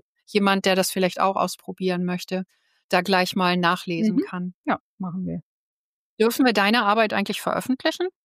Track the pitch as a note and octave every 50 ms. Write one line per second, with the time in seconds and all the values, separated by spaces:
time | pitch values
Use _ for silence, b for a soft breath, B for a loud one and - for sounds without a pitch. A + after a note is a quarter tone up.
0 | - _ _ _ _ - - G3+ G3+ G3 G3 G3 - G3 F#3 F#3+ F#3 - - F#3+
1 | F#3 F3+ - - - G3 F#3+ - - F#3 - - - - F#3 - F#3+ F#3 F3+ F3
2 | F3+ F3+ F3+ F3+ - - F#3 F#3 F#3 _ _ _ _ _ _ _ _ - - F3+
3 | F3+ F#3 G3 F3+ F3+ - - G3 F#3 F3+ F3+ F3+ F3 E3+ F3+ F3+ - F#3+ E3+ E3
4 | A3 G#3+ G3 B3+ F#4+ - - F3+ F3+ F3+ - _ - D4+ A3 - _ _ _ -
5 | F#3+ F3+ D#3+ F#3+ F#3 E3+ E3 F3 - _ _ _ _ _ _ _ _ _ _ _
6 | _ _ _ - A3 A3+ A#3 - C4+ B3+ G#3+ G#3 G3 G3+ A3+ B3 A3 G3+ G#3 A3+
7 | A3 G#3+ A3 G3+ G3+ - G#3 - - - - - - - B3+ - - D#4+ - -
8 | F4 F#4 _ _